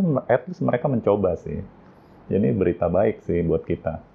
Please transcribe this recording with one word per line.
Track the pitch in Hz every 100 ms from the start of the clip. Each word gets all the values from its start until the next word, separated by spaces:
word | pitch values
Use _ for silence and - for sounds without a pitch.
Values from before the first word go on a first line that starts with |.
| 180 131 -
at | 123 -
least | 180
mereka | 131 123 147
mencoba | 120 101 101 92
sih. | 82 - 82 92 - - - - - -
Jadi | 95 127
berita | 110 87 85 87
baik | 87 110 - -
sih | 87
buat | 82 80 -
kita. | 85 80 80 -